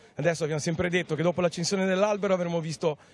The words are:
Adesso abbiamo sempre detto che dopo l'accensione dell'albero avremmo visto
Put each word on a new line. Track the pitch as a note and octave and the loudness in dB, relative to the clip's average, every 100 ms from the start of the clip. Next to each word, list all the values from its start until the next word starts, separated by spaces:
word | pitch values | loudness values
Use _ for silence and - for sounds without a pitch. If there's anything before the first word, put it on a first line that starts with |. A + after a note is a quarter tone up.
| - - | -14 -4
Adesso | D#3+ D#3+ | 0 0
abbiamo | D#3 D#3 | 0 -2
sempre | E3+ E3 F3+ | -2 0 0
detto | F3+ E3 | 0 0
che | D#3 | 0
dopo | E3+ F3 | 0 2
l'accensione | F3 F3 E3+ G3 F#3+ | 0 0 -2 0 2
dell'albero | F#3 G#3 G#3 G3+ | 2 2 2 0
avremmo | F#3 F3 E3+ | 0 0 -2
visto | D#3+ D3 E3 D3 - | -4 -2 -2 -2 -8